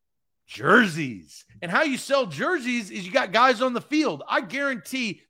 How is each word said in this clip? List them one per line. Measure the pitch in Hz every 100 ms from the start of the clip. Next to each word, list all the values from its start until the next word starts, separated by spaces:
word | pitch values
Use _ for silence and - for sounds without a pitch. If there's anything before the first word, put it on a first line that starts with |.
| _ _ _ _ _
jerseys. | - 139 220 214 156 139 101 78 - - -
And | 170
how | 220
you | 311 254
sell | - 277 226
jerseys | 143 285 359 240 240 196
is | 220 180
you |
got | 254 233
guys | 214 254 226
on | 254
the | 233
field. | - 302 285 151 -
I | 285
guarantee | 214 262 277 247 - 262 226 165